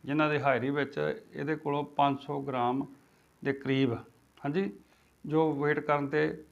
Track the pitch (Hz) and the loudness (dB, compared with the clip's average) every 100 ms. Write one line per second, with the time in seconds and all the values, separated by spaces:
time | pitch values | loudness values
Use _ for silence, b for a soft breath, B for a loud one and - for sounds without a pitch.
0 | 131 147 151 147 139 127 127 143 139 - | -2 0 2 2 2 2 2 -2 -2 -2
1 | 151 147 - 139 143 156 147 143 147 - | -2 -4 -10 -8 -4 -4 -2 -4 -4 2
2 | 143 135 - 143 139 127 123 131 143 B | 2 2 -4 -8 -4 -2 0 -2 -6 B
3 | B B B _ 143 139 135 135 135 113 | B B B _ -4 -2 0 2 2 0
4 | - _ _ _ 143 160 196 - b b | -8 _ _ _ -4 -2 -2 -6 b b
5 | b b - 156 160 143 147 147 147 147 | b b -2 2 2 2 2 0 2 0
6 | 143 151 156 - - | 2 0 0 -2 -14